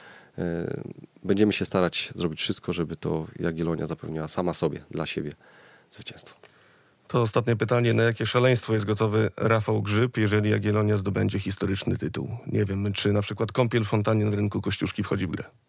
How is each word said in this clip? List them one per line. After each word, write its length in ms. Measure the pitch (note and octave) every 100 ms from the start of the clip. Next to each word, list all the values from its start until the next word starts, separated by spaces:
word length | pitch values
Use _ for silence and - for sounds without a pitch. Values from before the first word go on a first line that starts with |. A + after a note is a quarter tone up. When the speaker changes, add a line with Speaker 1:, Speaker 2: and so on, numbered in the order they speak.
| - - - -
Speaker 1:
e, 440 | F2 E2+ F2 - - - - _
będziemy 300 | F#2+ G2 G#2+
się 120 | - -
starać 460 | G2 F2 - - -
zrobić 240 | F2 D#2
wszystko, 340 | - - -
żeby 220 | F2 D#2 E2
to 320 | E2+ D#2+ D#2+ -
Jagiellonia 480 | E2+ E2 E2 D#2 D#2+
zapewniła 400 | E2 E2 D#2+ D#2+
sama 260 | - F2+
sobie, 300 | - D#2 D2+ -
dla 140 | - D2+
siebie 260 | - D2 - - - - - -
zwycięstwo. 500 | - - - - - - _ - _ _ _ -
Speaker 2:
To 140 | B2+
ostatnie 340 | A2+ B2+ A#2 A2
pytanie. 380 | A2 B2 A#2+
Na 100 | A2+
jakie 220 | A#2 A#2 A#2+
szaleństwo 480 | B2+ B2+ A#2+ -
jest 120 | A2 G2+
gotowy 460 | G#2 A2 G#2+ A2 -
Rafał 440 | A2+ A2+ G#2+ A2
Grzyb, 360 | G#2 G#2 B2 A#2
jeżeli 320 | G#2+ G#2+ G#2
Jagiellonia 480 | G#2+ G#2 G#2+ G#2+ G#2
zdobędzie 420 | F#2+ G2 G2+ G2
historyczny 580 | F#2+ - F#2+ G2 - -
tytuł? 400 | D2+ - C#2 A#2 -
Nie 180 | G#2+ G2
wiem, 280 | G2 G#2
czy 200 | F#2+ G#2
na 80 | G#2
przykład 300 | G2+ G#2+ A2+
kąpiel 320 | - A#2+ A#2+
w 40 | G#2+
fontannie 380 | A2 G#2 A2 G#2+
na 100 | G#2
rynku 260 | G#2 G2+
Kościuszki 420 | G#2 - F#2+ -
wchodzi 240 | G2 G2+ F#2
w 40 |
grę? 120 | - - _